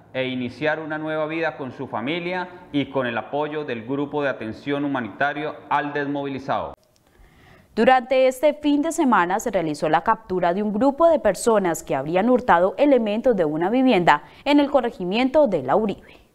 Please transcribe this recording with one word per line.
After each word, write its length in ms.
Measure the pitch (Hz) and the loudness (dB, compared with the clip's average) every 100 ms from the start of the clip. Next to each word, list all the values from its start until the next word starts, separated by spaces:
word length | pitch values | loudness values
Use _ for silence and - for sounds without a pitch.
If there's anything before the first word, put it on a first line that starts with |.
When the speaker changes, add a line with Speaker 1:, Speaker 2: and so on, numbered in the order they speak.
| _ | _
Speaker 1:
e 140 | 131 131 | -6 -6
iniciar 520 | 127 123 120 151 156 | -4 -8 -4 -4 -4
una 180 | 151 156 | -6 -8
nueva 300 | 156 156 151 | -6 -6 -6
vida 300 | 160 160 - | -4 -6 -6
con 140 | 131 | -10
su 160 | 117 127 | -10 -8
familia 600 | 113 120 170 170 180 180 - - | -6 -4 -6 -6 -6 -8 -12 -6
y 180 | 143 135 | -4 -2
con 180 | 139 123 | -2 -2
el 100 | 113 | -4
apoyo 480 | - 143 151 151 135 | -6 -6 -6 -6 -8
del 200 | 117 110 | -8 -6
Grupo 380 | 143 143 151 | -6 -4 -4
de 60 | 139 | -4
Atención 540 | 127 113 107 143 143 | -4 -8 -8 -6 -4
Humanitario 720 | 143 139 110 - 143 147 151 - - | -2 -4 -6 -4 -4 -2 -8 -10 -4
al 240 | 143 147 | -2 -2
Desmovilizado. 800 | 143 143 143 139 135 135 110 78 - _ _ _ _ _ _ _ - _ - | -4 -4 -4 -6 -8 -6 -6 -6 -12 _ _ _ _ _ _ _ -20 _ 0
Speaker 2:
Durante 520 | 233 262 240 262 262 | 4 4 2 2 2
este 280 | 254 302 294 | 2 0 2
fin 260 | 294 285 | 0 0
de 100 | 320 | 0
semana 480 | 330 277 208 175 202 | 0 2 2 2 -2
se 120 | 247 | -2
realizó 360 | 190 160 147 160 | -2 -2 -2 0
la 160 | 160 | 2
captura 520 | 233 - - 185 175 180 | 2 -2 -2 -2 0 0
de 80 | |
un 100 | 214 | -2
grupo 340 | 202 269 277 330 | 0 0 4 4
de 120 | 302 | 4
personas 640 | 214 190 240 214 180 160 | 2 0 2 2 2 -2
que 100 | - | -4
habrían 340 | 143 143 180 226 | -4 0 0 2
hurtado 460 | 254 247 170 185 - | 2 4 4 4 4
elementos 580 | 294 254 220 214 254 202 | 4 4 2 0 0 2
de 100 | 156 | 0
una 240 | 156 180 | 0 0
vivienda 540 | 247 262 202 170 147 - - - | 2 4 4 4 2 0 -8 2
en 140 | 285 | 2
el 120 | 285 | 4
corregimiento 720 | 285 254 - 175 214 262 302 277 | 2 0 -4 -4 -2 2 2 2
de 140 | 175 | 0
La 140 | 127 170 | 0 0
Uribe. 500 | 214 - - - _ | 0 -6 -12 -20 _